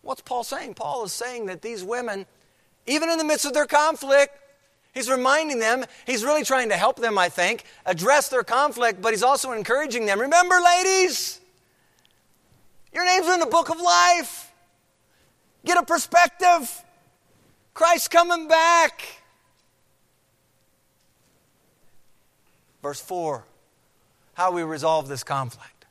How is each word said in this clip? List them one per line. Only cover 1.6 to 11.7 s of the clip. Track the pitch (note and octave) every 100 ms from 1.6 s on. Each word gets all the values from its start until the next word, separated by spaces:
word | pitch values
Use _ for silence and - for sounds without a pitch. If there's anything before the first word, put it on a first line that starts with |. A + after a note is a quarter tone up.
these | A3 A3+
women, | F#3 A#3+ A#3+ G3 F#3+ _ _ _ _ _ -
even | D4 E4
in | E4
the |
midst | D#4 D4+ C#4+
of |
their | C#4+ D4
conflict, | D4 D#4 D#4 C4+ C#4 C#4 - _ _ _ _ _
he's | C4 A#3+
reminding | C4 B3+ D4 D#4 C4
them, | A3 B3 B3+ - -
he's | B3+
really | A#3+ D4+
trying | B3+ C4 A#3
to | F3
help | G#3+ -
them, | A3+ G3+
I | F3+
think, | - F3 A#3 - - -
address | F3 G3 D4 -
their | B3+
conflict, | G3+ A#3 D4 A#3 A#3 G3
but | A3
he's | A3
also | A#3+ C#4 C4
encouraging | A3+ G3 C4 D4+ A#3+ G#3+
them. | G3
"Remember, | C4+ E4 F4+ F4+
ladies, | F4 F4 F#4+ F#4+ F#4 C4+ - - _ _ _